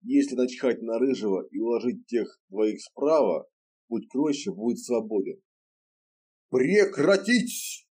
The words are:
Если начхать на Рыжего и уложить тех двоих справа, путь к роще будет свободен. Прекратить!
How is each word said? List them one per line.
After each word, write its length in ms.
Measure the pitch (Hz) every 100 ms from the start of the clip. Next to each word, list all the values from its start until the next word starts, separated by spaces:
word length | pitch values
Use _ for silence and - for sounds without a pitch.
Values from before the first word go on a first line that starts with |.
Если 320 | 104 139 139
начхать 460 | 123 127 - 131 113
на 180 | 113 113
Рыжего 480 | 131 120 107 95 -
и 80 | 95
уложить 480 | 113 117 117 98 -
тех 340 | 117 98 - _
двоих 320 | 95 110 107
справа, 640 | - - 139 156 117 80 - _ _ _ _
путь 200 | 117 -
к 60 |
роще 380 | 131 151 139 -
будет 260 | 90 113 117
свободен. 640 | - 120 110 107 95 - _ _ _ _ _ _ _ _ _ _ _
Прекратить! 1400 | 127 131 202 196 - 147 196 190 247 247 - - - _